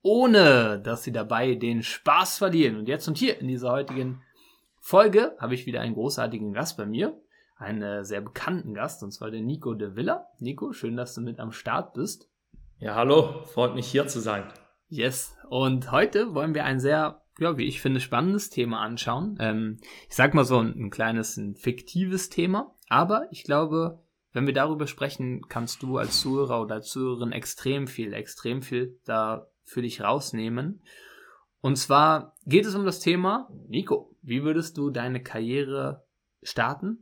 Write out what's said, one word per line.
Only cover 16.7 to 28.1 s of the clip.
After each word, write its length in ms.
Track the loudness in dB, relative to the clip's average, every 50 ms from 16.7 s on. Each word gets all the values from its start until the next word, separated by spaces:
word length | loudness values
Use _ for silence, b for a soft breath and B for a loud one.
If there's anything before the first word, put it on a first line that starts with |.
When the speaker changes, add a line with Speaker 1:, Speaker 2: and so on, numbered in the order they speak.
| 0 0
Speaker 1:
sehr, 400 | 2 2 2 2 2 -2 -4 -8 _ _ _ -2
ja, 180 | -2 -2 0
wie 80 | 0 -2
ich 160 | -4 -4 -2
finde, 180 | -2 0 0 0
spannendes 520 | -2 -2 -2 0 2 2 0 0 -2 -4
Thema 300 | -4 -2 -2 -2 -2 -4
anschauen. 560 | -4 -6 -6 -6 -4 -4 -4 -4 -4 -6 -4 -2
Ähm, 400 | -2 -2 -2 -2 -4 -4 -6 -10 B B B B B
ich 80 | B 2
sag 200 | 4 4 6 6
mal 100 | 4 4
so 140 | 6 4 4
ein, 160 | 4 2 -2
ein 120 | -6 -8 -8
kleines, 440 | -4 -2 -2 0 0 -2 -4 -4 -6
ein 200 | -8 -8 -8 -8
fiktives 720 | -4 -4 -4 -4 -4 -10 -6 -4 -2 -2 0 -2 -4 -4 -4
Thema, 460 | -2 0 2 2 2 0 -2 -6 _ _ _ 2
aber 380 | 2 4 4 4 0 -2 -2 -6
ich 120 | -12 -12 -2
glaube, 600 | 0 2 2 2 2 0 0 0 -2 -4 -10 _ _ _ _ _ _ -4
wenn 120 | -2 0
wir 80 | 2 2
darüber 320 | 2 2 2 0 -2 -4
sprechen, 640 | -6 -4 -6 -6 -6 -4 -6 -6 -6 -6 -8 -10 -8
kannst 320 | -8 -8 -6 -6 -8 -8
du 160 | -6 -4 -2
als 240 | -2 -2 -2 -2 -2
Zuhörer 400 | 0 0 0 0 0 0 0 -2
oder 140 | -2 -4 -6
als 140 | -8 -8 -8
Zuhörerin 420 | -6 -4 -2 -2 -2 -2 -4 -4
extrem 560 | -4 -6 -8 -8 -10 -6 -4 -2 -2 -2 -2
viel, 260 | -6 -6 -6 -6 -6